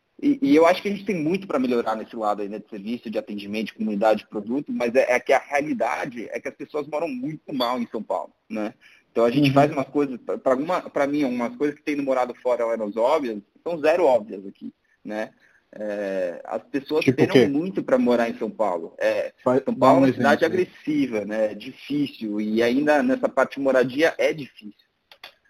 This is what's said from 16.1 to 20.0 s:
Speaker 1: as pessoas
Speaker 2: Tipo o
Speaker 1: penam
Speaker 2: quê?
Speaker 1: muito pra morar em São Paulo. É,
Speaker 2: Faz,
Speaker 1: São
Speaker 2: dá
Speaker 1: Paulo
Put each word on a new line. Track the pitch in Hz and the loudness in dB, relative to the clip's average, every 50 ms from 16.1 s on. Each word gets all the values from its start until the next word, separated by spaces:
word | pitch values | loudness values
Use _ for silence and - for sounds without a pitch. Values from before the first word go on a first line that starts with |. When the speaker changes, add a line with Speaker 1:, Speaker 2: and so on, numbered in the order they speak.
| 95 95 92 87 80 - - | -4 -4 -4 -4 -6 -8 -10
Speaker 1:
as | - 95 120 - | -10 -10 -10 -8
pessoas | _ - 135 - - 151 160 - | _ -6 -6 -4 -2 -2 2 2
Speaker 2:
Tipo | 139 131 156 | 2 2 4
o | 127 | 2
Speaker 1:
penam | - - | 4 6
Speaker 2:
quê? | 131 113 | 6 6
Speaker 1:
muito | 101 139 151 175 190 - 165 | 6 2 0 -2 -2 -4 -6
pra | - - 135 127 | 0 2 2 2
morar | 120 123 120 117 117 117 | 4 4 2 2 2 0
em | 117 - | -2 -4
São | 117 104 | -6 -6
Paulo. | 95 - 107 95 87 82 85 - - - | -2 -2 -2 0 -2 -4 -6 -10 -6 -2
É, | 104 107 107 101 87 - - _ | 0 0 0 0 -4 -6 -10 _
Speaker 2:
Faz, | - 127 127 135 - | 0 0 2 2 0
Speaker 1:
São | 123 113 | -2 0
Speaker 2:
dá | 131 | 4
Speaker 1:
Paulo | 127 131 135 135 | 6 6 8 8